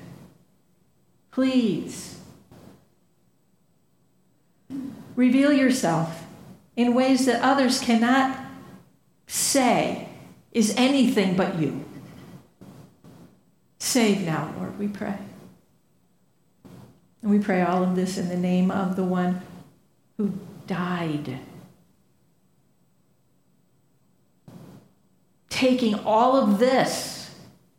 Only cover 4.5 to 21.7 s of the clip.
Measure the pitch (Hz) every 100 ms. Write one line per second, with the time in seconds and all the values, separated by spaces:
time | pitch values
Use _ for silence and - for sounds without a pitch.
4.5 | _ _ 277 254 - - - 254 269 285
5.5 | 285 262 - 165 160 165 - - - -
6.5 | - _ - 247 240 262 262 262 233 254
7.5 | 277 254 - - 226 233 269 262 - -
8.5 | - - - - _ _ _ - - -
9.5 | 277 247 185 - - - - - - _
10.5 | - 208 - 262 285 240 - 190 180 180
11.5 | 170 143 - - - - - - - -
12.5 | _ - - - _ - - - _ _
13.5 | _ _ _ - 262 220 196 170 151 156
14.5 | - 185 202 208 208 - 202 - - -
15.5 | - _ _ _ _ _ _ _ _ _
16.5 | _ - - - _ _ _ 214 208 208
17.5 | 185 175 180 185 185 185 - 175 180 180
18.5 | 180 185 190 185 185 185 180 180 180 -
19.5 | - - _ _ _ _ - 202 - -
20.5 | - - 175 180 175 165 147 143 127 -
21.5 | - -